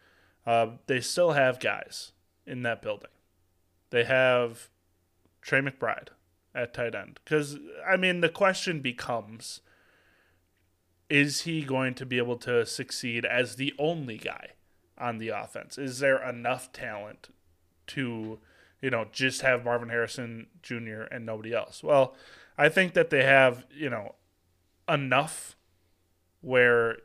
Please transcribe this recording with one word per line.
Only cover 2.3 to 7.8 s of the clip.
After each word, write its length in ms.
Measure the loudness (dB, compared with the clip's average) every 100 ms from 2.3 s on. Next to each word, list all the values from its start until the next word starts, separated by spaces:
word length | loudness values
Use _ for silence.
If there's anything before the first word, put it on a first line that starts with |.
| _ -12
in 160 | -6
that 180 | -4 -4
building. 300 | -6 -8 -12 _ _ _ _ _ _ _ _
They 140 | 0 4
have 640 | 4 6 4 2 -6 -20 _ _ _ _ _ _ _
Trey 180 | -2 0
McBride 460 | 0 -2 -4 -4 -10 _ _ _ _ -8
at 180 | -6
tight 220 | -4 -6 -6
end. 240 | -12 -18 -2
'Cause, 340 | -2 -2 -8 -16 -8